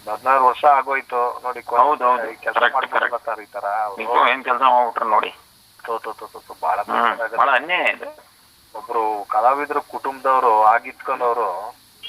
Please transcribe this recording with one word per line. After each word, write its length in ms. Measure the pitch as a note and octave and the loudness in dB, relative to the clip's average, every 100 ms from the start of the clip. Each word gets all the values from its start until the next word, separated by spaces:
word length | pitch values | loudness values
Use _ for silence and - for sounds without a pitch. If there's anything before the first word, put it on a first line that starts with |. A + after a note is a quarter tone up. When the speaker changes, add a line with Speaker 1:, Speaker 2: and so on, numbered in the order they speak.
| - | -10
Speaker 1:
ಹದಿನಾರು 360 | G#2+ B2+ C3+ B2+ | -4 2 4 4
ವರ್ಷ 200 | A#2+ D3 | 4 4
ಆಗೋಯ್ತು 760 | C#3 C3+ C3+ - B2 B2 A#2+ | 4 2 -4 -4 -2 -2 -4
ನೋಡಿ, 180 | B2+ A#2+ | -10 -10
ಕೊನೆ 220 | - A#2 | -2 2
Speaker 2:
ಹೌದು, 220 | C3+ D3 B2 | 4 4 2
ಹೌದು. 240 | B2 A2+ | 0 -2
Speaker 1:
ಈ 60 | A2+ | -6
ಕೆಲ್ಸ 220 | A#2 A2+ | -4 0
Speaker 2:
ಕರೆಕ್ಟ್, 160 | A#2+ | 2
Speaker 1:
ಮಾಡ್ಬಿಟ್ರಲ್ಲ 340 | C3 B2+ A#2 A#2+ | 0 -2 -2 -2
Speaker 2:
ಕರೆಕ್ಟ್. 180 | A#2 - | -4 -6
Speaker 1:
ಸರ್ 140 | G#2+ | -10
ಈ 60 | G2+ | -10
ತರ 200 | G#2 G2+ | -8 -6
ಅವ್ರು. 320 | G#2+ G#2+ G2 | -4 -4 -6
Speaker 2:
ನಿಜ, 320 | A2+ C3+ C3+ | -2 2 2
ಏನ್ 140 | C3 | 0
ಕೆಲ್ಸ 180 | B2+ A#2+ | -2 0
ಮಾಡ್ಬಿಟ್ರು 480 | C3 B2 A#2 - A2+ | 4 4 2 -2 0
ನೋಡಿ. 260 | G#2+ - - _ _ _ _ - | 0 0 -8 _ _ _ _ -10
Speaker 1:
ತೋ, 120 | A2+ | -8
ತೋ, 140 | A#2 | -8
ತೋ, 140 | G#2+ G#2+ | -12 -16
ತೋ, 140 | A2 | -18
ತೋ, 160 | - - | -20 -8
ಬಹಳ 180 | - - | -4 -4
Speaker 2:
ಹ್ಮ್. 120 | - | -2
Speaker 1:
ಬೇಜಾರಾಗುತ್ತೆ. 440 | A2+ A#2 G#2 A2+ A#2 | 0 0 0 -4 0
Speaker 2:
ಬಹಳ 140 | C3 | 2
ಅನ್ಯಾಯ 300 | B2 D#3 F3+ | 2 0 -2
ಇದು. 240 | B2+ - - - - _ _ _ _ - | -2 -4 -10 -16 -20 _ _ _ _ -18
Speaker 1:
ಒಬ್ರು 500 | - A#2+ A2 G#2+ G2+ | -6 -4 -2 -4 -2
ಕಲಾವಿದ್ರ 480 | A2 A#2+ C#3 D3 D3 | 2 2 2 -2 -4
ಕುಟುಂಬದವರು 840 | - B2+ C#3 C3+ C3+ C3 A#2+ G#2+ | -6 -8 -8 -4 2 2 4 6
ಆಗಿತ್ಕೊಂಡವ್ರು 1120 | G#2+ A#2 B2+ - - C3 A#2+ A#2+ A2 F2+ G#2+ - _ _ | 6 4 0 -12 -8 -2 -2 0 -2 -4 -10 -16 _ _